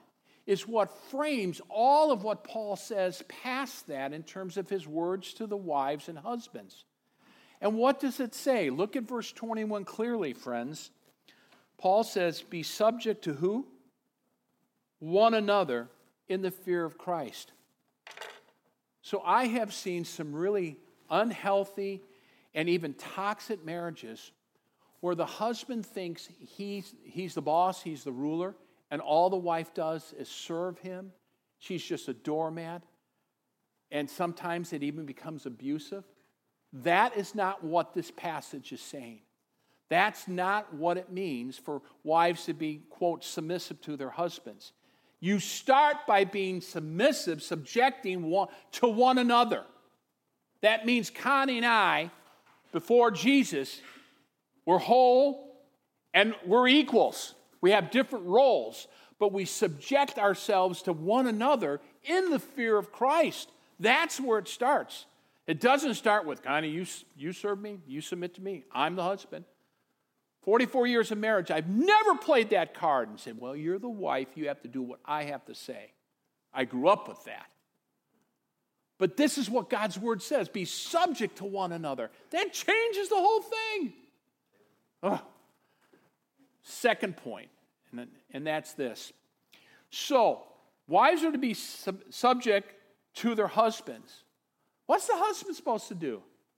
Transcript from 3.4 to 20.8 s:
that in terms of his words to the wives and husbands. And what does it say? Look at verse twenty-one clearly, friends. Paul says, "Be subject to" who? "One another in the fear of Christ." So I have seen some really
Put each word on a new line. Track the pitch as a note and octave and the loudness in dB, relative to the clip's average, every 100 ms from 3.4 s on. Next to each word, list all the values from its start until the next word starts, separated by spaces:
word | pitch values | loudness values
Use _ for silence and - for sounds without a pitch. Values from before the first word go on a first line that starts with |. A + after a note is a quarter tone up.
| B3+ B3+ C4 - - | -6 -6 -6 -10 -10
that | C#3 C#3 | -6 -6
in | D3+ | -8
terms | D#3+ F#3+ F#3 G3 | -12 -10 -8 -6
of | F#3 | -4
his | G3 D3+ | -4 -4
words | D#3 E3+ F#3+ F#3 | -2 -2 -2 -6
to | - A3 | -10 -8
the | G3+ | -6
wives | F3+ C#3+ C3+ D3 D#3+ | -2 0 0 -2 -8
and | D#3+ | -12
husbands. | F#3 A#3+ - A#2 G2 - _ _ _ _ _ _ _ - | -8 -8 -10 -18 -18 -20 _ _ _ _ _ _ _ -4
And | G3+ A3 | -2 2
what | B3 C#4 | 2 2
does | C#4 A#3+ | -2 -4
it | B3+ | -6
say? | - C#4 B3 D3+ | -4 0 2 2
Look | C3 G#3 C#4 | 0 -2 -2
at | |
verse | A3 B3 - | -6 -8 -8
twenty-one | - A3+ A3 G#3+ G#3 | -10 -6 -4 -4 -4
clearly, | F#3 - A#3 A#3 D#3 | -6 -4 -2 -2 -4
friends. | A#2 B2+ A#2+ B2 D#3 - _ _ _ _ _ _ _ _ _ | -6 -6 -6 -6 -10 -16 _ _ _ _ _ _ _ _ _
Paul | F#3 G3+ | 2 2
says, | A3+ G3 F3 D3+ | 2 0 0 -2
"Be | - F3 | -8 -8
subject | D#3 - G#3+ A#3 A3 G#3 | -6 2 2 2 -4 -4
to" | F3 | -4
who? | C#3 F3+ A3 C#4 _ _ _ _ _ _ _ _ _ _ _ _ - | -2 0 0 -6 _ _ _ _ _ _ _ _ _ _ _ _ -14
"One | D#3 F#3 A3+ | 0 4 6
another | A3 G3+ G3+ E3 A#2+ A#2+ _ _ _ - | 4 4 2 2 -2 -4 _ _ _ -6
in | F#3+ | -2
the | F#3 | -2
fear | F#3 - F3 | -6 -4 -2
of | E3 D#3 | -2 -6
Christ." | - E3+ B2 - - _ _ _ _ _ - - - - _ _ _ _ _ _ | -6 -4 -6 -10 -18 _ _ _ _ _ -20 -16 -16 -18 _ _ _ _ _ _
So | - G3+ | -6 -4
I | E3 G#3+ B3+ | 2 2 2
have | A#3+ G#3 | -2 -4
seen | - G3 F3 | -6 -6 -6
some | E3 - D#3 | -6 -10 -8
really | D3 F#3+ G#3 E3+ C#3+ | -4 -2 0 -2 -8